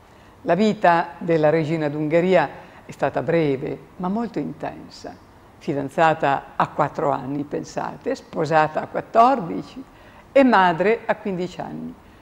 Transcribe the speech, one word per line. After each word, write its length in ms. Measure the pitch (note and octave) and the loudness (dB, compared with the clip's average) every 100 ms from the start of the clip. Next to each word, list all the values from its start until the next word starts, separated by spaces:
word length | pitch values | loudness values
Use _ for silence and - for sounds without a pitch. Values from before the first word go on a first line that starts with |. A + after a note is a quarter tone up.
| - - - - | -20 -20 -20 -12
La 140 | - E3+ | -2 2
vita 540 | G#3+ - F3+ E3+ F3 - | 2 2 4 4 0 -6
della 320 | F3 E3 D3+ | 0 2 4
regina 380 | D#3+ D3+ D#3+ D3+ | 2 0 -2 -2
d'Ungheria 600 | D3+ D3+ E3 F3+ F3+ C#3+ - - - | -2 0 2 4 4 2 -4 -20 -20
è 60 | - | -18
stata 320 | - C#3+ C#3 | -4 -2 -2
breve, 560 | C3 E3 D3+ C3+ D3+ C3+ - - | 0 0 2 0 -4 -10 -14 -8
ma 100 | F3+ | -6
molto 320 | G#3 A#3 - | -4 -6 -6
intensa. 760 | D3 D3 - D#3 - - F3+ F3+ - - - - | -8 -8 -12 -12 -18 -18 -18 -20 -20 -20 -20 -16
Fidanzata 960 | - C#3+ C#3 - D#3+ D#3 C#3+ C#3 - - | -6 -4 -4 2 2 4 0 -2 -4 -4
a 100 | D3 | -4
quattro 440 | - D3 - D3+ | 0 -2 0 -2
anni, 340 | C3+ B2+ C#3+ | -2 -4 -8
pensate, 720 | - - - - - - - C4+ | -6 -8 -8 -8 -8 -8 -8 -8
sposata 680 | - F3+ D3+ D#3 D#3 D#3+ | -8 -6 0 2 2 -2
a 40 | D#3 | -6
quattordici 960 | - - A3 A#3+ C4+ E3+ F#3 D#3 - - - - - - | -8 -2 4 4 4 -2 -8 -10 -16 -20 -20 -20 -20 -2
e 100 | C4+ | 4
madre 600 | C4 G#3+ F#3 E3 F#3 A3+ - | 6 6 4 2 0 0 -2
a 80 | |
quindici 460 | G#3 G#3 F3+ F3+ - | -4 -4 -6 -6 -8
anni, 340 | - D#3 E3 - - - | -12 -10 -12 -16 -20 -20